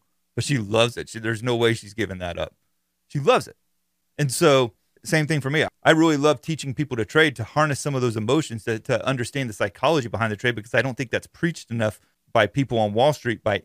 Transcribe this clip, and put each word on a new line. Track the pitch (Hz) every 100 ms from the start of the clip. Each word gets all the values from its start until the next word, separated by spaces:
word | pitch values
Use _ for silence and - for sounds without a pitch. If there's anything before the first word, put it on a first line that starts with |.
| _ _ _
but | -
she | - 143
loves | 101 110 117 101
it. | 76
She, | 113
there's | 110 113
no | 123 120
way | 117
she's | 113 101
giving | 101 95 92
that | 90 85
up. | 80 _ _ _ _ _ _
She | 147
loves | 147 240 -
it. | - _ _ _ _ _ -
And | 143
so | 117 165 135 123 _ _ _
same | - 160 147
thing | 156
for | 131
me. | 151 107 _
I | 131
really | 160 165 147
love | 147 147
teaching | - 156 139
people | 120 147 117
to |
trade, | 104 151 156 120
to |
harness | 110 151 151 135
some | 147
of | 135
those | 123 113
emotions, | 110 151 147 117
to, | - 110
to | - 113 131
understand | 131 123 143 123
the |
psychology | 104 104 - 139 160 113
behind | 101 110
the | 104
trade, | 123
because | 107 104
I | 123
don't | 131 120
think | 127
that's | 104 -
preached | - 170 165 -
enough | 117 107 - _ _ _
by | 117 104
people | - 127 117
on | 107
Wall | 104 143
Street | 143 123 110
by | 107 101